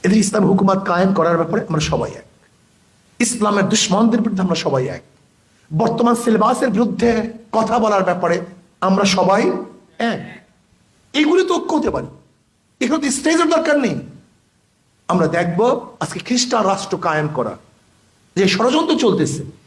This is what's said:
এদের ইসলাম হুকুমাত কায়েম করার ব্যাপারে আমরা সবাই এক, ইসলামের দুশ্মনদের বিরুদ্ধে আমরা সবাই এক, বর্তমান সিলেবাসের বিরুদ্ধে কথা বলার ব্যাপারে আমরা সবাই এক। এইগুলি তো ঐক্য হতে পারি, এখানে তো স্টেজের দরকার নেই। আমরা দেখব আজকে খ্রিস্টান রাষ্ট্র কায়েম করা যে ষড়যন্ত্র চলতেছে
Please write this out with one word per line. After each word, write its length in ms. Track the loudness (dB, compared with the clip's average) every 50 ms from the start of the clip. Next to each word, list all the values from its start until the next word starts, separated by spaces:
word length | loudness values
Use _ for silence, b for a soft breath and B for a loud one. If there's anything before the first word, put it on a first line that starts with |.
| 2
এদের 140 | 4 4
ইসলাম 260 | 4 2 2 0 0 2
হুকুমাত 340 | 2 4 4 4 2 2 0 0 -2
কায়েম 200 | 0 2 2 2 2
করার 240 | 2 2 2 2
ব্যাপারে 240 | 0 0 -2 -2 -4 -4 -2
আমরা 140 | -4 -2 -2 -2
সবাই 200 | -2 -2 -2 -4
এক, 160 | -8 -14 -20 _ _ _ _ _ _ _ _ _ _ _ _ _ _ _ _ _ _ _
ইসলামের 460 | -4 -2 0 0 0 0 2 2 0 2
দুশ্মনদের 520 | 0 0 0 2 2 4 4 4 4 2 0
বিরুদ্ধে 220 | 0 -2 -2 0
আমরা 120 | 0 0 0 -2
সবাই 180 | -2 0 0 -2
এক, 160 | -4 -6 -10 -14 _ _ _ _ _ _ _ _ b b b b b
বর্তমান 440 | -2 0 0 0 0 2 2 2 2
সিলেবাসের 540 | 2 2 0 2 2 2 2 2 0 0 0
বিরুদ্ধে 420 | 2 0 0 0 0 0 0 2 2 0 -2 -6 -10 -14 -16 _
কথা 240 | -2 -2 0 0 0 0
বলার 240 | 2 2 2 2 2
ব্যাপারে 340 | 0 -2 0 0 -2 -2 -2 -4 -10 -16 -20 _ _ _ _
আমরা 240 | 0 0 2 2 2
সবাই 380 | 0 2 2 2 4 4 4 2 0 -2 -2 -8 -12 -16 -20 _ _ _ _ -4 -4 -4
এক। 80 | -6 -10 -14 -18 -20 -20 _ _ _ _ _ _ _ _ _ _ _ _ _ -2
এইগুলি 280 | 0 2 2 4 2 2
তো 60 | 2 0
ঐক্য 160 | -2 -2 -2 -2
হতে 160 | 0 0 -2 -4
পারি, 140 | -4 -8 -10 -16 -20 _ _ _ _ _ _ _ _ _ _ _ _
এখানে 180 | -2 -2 -2 -2
তো 60 | -2 -4
স্টেজের 380 | -4 -2 0 0 2 2 2 2
দরকার 280 | 2 0 2 2 0 2
নেই। 160 | 0 0 -4 -4 -10 -12 -20 -20 -20 _ _ _ _ _ _ _ _ _ _ _ _ _ _ _ _ -4
আমরা 180 | 0 0 0
দেখব 320 | 0 0 0 -2 -2 0 0 2 2 0 -2 -4 -14 -10 -8
আজকে 200 | -8 -8 -8 -12
খ্রিস্টান 440 | -6 -4 -2 -2 -2 -2 -2 0 0 0
রাষ্ট্র 240 | 0 -2 -4 -6 -6
কায়েম 300 | -4 -2 -2 -2 0 -2 -2 -4
করা 160 | -4 -4 -6 -6 -12 -18 _ _ _ _ _ _ _ _ _ _ _ _ _ _
যে 80 | 0 0
ষড়যন্ত্র 480 | 2 2 2 0 2 2 2 2 0 0 2 2
চলতেছে 380 | 2 2 2 -2 -2 -4 -8 -10 -14 -16 -20 _